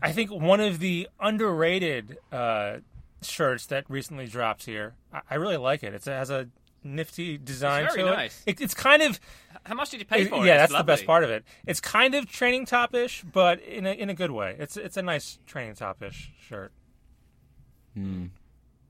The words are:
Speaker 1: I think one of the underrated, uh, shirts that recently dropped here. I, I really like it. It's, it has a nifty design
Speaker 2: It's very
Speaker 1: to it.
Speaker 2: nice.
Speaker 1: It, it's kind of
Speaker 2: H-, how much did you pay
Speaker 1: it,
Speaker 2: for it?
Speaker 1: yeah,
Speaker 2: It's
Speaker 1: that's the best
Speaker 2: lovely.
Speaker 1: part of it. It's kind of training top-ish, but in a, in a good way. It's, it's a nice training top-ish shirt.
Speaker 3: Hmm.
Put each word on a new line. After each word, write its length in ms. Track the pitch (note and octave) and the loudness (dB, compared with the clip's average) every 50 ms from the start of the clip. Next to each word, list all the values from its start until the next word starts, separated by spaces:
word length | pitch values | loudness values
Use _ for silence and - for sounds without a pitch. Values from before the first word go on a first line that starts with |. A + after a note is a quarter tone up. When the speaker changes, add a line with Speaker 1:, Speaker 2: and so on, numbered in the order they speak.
Speaker 1:
I 120 | - D3+ D#3 | -2 -2 0
think 180 | G#3+ A3+ G3 | 0 -2 -4
one 300 | G#3 F3+ D3+ F3 F#3+ G#3 | -2 -2 4 4 6 6
of 180 | G#3+ G#3 F3+ D#3+ | 6 2 0 0
the 300 | F3 F#3+ F3 E3+ F#3+ - _ - | -2 -2 0 -2 -4 -6 _ -4
underrated, 960 | G3 G#3 G#3+ G#3+ A3+ G#3 F3 D#3 D#3+ E3 F3+ F#3+ F#3 D#3+ C#3 B2 G#2+ G#2 C#3 - - - - | -2 -2 0 0 0 0 2 2 2 2 2 2 0 0 -2 -2 -4 -8 -14 -18 -16 -10 -6
uh, 460 | B2+ A#2+ A#2 A2+ G#2+ G#2 G2+ G#2 - - _ - - - - _ - | -2 0 0 0 0 -2 -4 -6 -8 -12 _ -20 -20 -20 -20 _ -16
shirts 460 | - - - - E3 C3+ B2+ A#2+ - | -14 -10 -4 0 0 0 0 0 -4
that 180 | - C#3 C3+ C#3 - | -6 -6 -6 -6 -6
recently 380 | C3+ C3+ B2+ - D#3+ C3+ C3 A#2 | -8 -8 -8 -8 -10 -12 -12 -10
dropped 360 | G#2 B2 A#2+ A2+ G#2+ - - | -6 -2 -2 -2 -2 -4 -6
here. 300 | - A2 G#2+ G#2 A2 A#2 - _ _ - | -10 -8 -8 -8 -10 -12 -18 _ _ -14
I, 80 | C#3+ - - C3 | -12 -8 -6 -4
I 20 | |
really 240 | D3 E3+ G#3 F#3 D3 | -4 -2 -2 -2 -2
like 240 | B2 C3 C#3+ D3+ - | 0 0 -2 -2 -4
it. 100 | G#2 G2+ | -8 -10
It's, 140 | G2+ - | -10 -10
it 60 | C#3 C#3 | -8 -6
has 180 | C3 C3+ B2+ | -6 -6 -4
a 180 | C#3 C3+ B2+ A#2+ _ _ _ _ _ _ - | -4 -6 -6 -8 _ _ _ _ _ _ -16
nifty 540 | C#3+ C#3 D#3 D#3+ - - - E3+ F3 D3+ | -12 -8 -8 -8 -8 -8 -10 -8 -8 -8
design 480 | C#3+ C#3 B2+ C3+ B2+ C#3 C#3+ C#3+ C#3+ D#3 | -10 -10 -10 -8 -2 0 0 0 2 0
Speaker 2:
It's 100 | - - | 0 0
very 120 | G3+ F#3 F#3 | 0 2 2
Speaker 1:
to 60 | F#3+ | 2
it. 20 | |
Speaker 2:
nice. 260 | G#3 B2+ A2 - - - | 0 -2 -6 -8 -8 -4
Speaker 1:
It, 160 | - F#3+ - C#4+ | -4 -4 -2 -2
it's 100 | G3+ - | -6 -4
kind 300 | - - B3+ C#4+ D4+ D#4 | 0 4 6 8 8 6
of 80 | D4 G3 | 4 2
Speaker 2:
H-, 80 | - - - - - _ _ - - - | -2 -10 -18 -20 -20 _ _ -20 -20 -12
how 80 | - A3 | -10 -6
much 160 | A#3+ C#4+ - | -6 -6 -6
did 100 | - A#3 | -8 -12
you 60 | G3+ | -6
pay 160 | - A3 A3 F#3+ | 0 2 2 2
Speaker 1:
it, 80 | G3 | 2
Speaker 2:
for 120 | - D#3 - | 2 2 6
it? 40 | |
Speaker 1:
yeah, 160 | F3+ D#3+ C#3+ D3+ | 8 8 10 8
Speaker 2:
It's 80 | D#3 C#3+ | 6 6
Speaker 1:
that's 80 | D#3 | 4
the 40 | E3 | 4
best 140 | D3+ D3+ - G2 | 4 4 2 4
Speaker 2:
lovely. 40 | |
Speaker 1:
part 180 | - D#3+ E3+ E3 | 4 4 4 4
of 40 | B2 | 2
it. 140 | A2+ A2 - _ - _ - | 0 -4 -6 _ -20 _ -6
It's 140 | - D#3+ - - | -6 -6 -4 -4
kind 320 | - - G#3+ B3 C4 C4 | 0 2 4 4 4 4
of 160 | C#4+ B3+ - | 0 -4 -4
training 340 | - - B3+ B3 B3 B3+ C4 | -6 -2 0 0 0 0 -2
top-ish, 600 | - B3 B3 A#3+ A#3 - A#3+ A#3+ B3 - - - E3+ | 0 0 0 0 2 0 -2 -2 -2 -6 -10 -12 -2
but 300 | - F#3+ F#3 F3 F3 F3 | 4 6 6 6 6 4
in 240 | - - - A3+ F#3+ | -2 -10 -8 -6 -4
a, 40 | F#3+ G3 | -4 -4
in 160 | - - G3 | -4 -4 -6
a 60 | G3 | -4
good 160 | D#3 F#3 E3 | -4 -4 -4
way. 260 | C3+ A2 G2+ F#2 G2 C#3+ | -2 -2 -4 -4 -4 -8
It's, 200 | D3 - - G3+ | -10 -10 -10 -10
it's 180 | G#3+ F#3 - | -12 -10 -8
a 60 | G3 F#3 | -6 -4
nice 360 | F3+ E3 C#3+ - - - - _ | -2 -2 -4 -4 -8 -16 -18 _
training 280 | - - D3 B2 A2 G#2+ | -14 -12 -12 -10 -10 -10
top-ish 580 | - A2+ G2 F#2+ - G#2+ G2 - - - - - _ - - | -10 -8 -8 -8 -8 -12 -14 -14 -14 -16 -18 -18 _ -20 -16
shirt. 240 | - G2+ F#2+ - _ _ _ _ _ _ _ _ _ _ _ _ _ _ _ _ _ _ - _ _ _ _ _ - | -14 -14 -14 -14 _ _ _ _ _ _ _ _ _ _ _ _ _ _ _ _ _ _ -20 _ _ _ _ _ -10
Speaker 3:
Hmm. 300 | G#2 G2 F#2+ F#2+ F2+ F2+ F2+ F#2+ - - _ _ _ _ _ _ _ _ _ | -8 -6 -6 -6 -6 -8 -10 -12 -18 -20 _ _ _ _ _ _ _ _ _